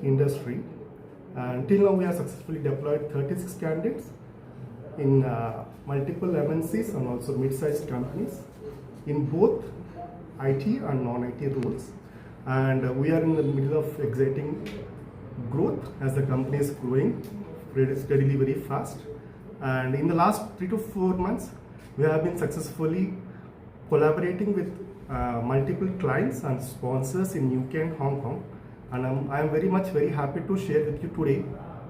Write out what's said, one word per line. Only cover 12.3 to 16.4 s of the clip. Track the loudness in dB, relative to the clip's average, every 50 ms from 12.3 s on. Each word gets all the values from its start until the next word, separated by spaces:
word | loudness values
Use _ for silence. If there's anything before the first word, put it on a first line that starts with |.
| -16 -10 -4
And, | 0 2 2 4 4 4 4 2
uh, | 2
we | 2 2 4 4
are | 4 4
in | 4 4 4
the | 4 4
middle | 2 2 2 2 2 2 2
of | 0 0 -2 -2
exciting | -2 0 2 2 2 2 2 0 -2 -4 -4 -6 -6 -8 -8 -8 -10 -12 -12 -14 -14 -14 -14 -14 -14 -12 -8 -8 -6 -2
growth | 2 2 2 2 2 0 -6 -8 -6 -4
as | -2 0 2
the | 2
company | 2 2 2 0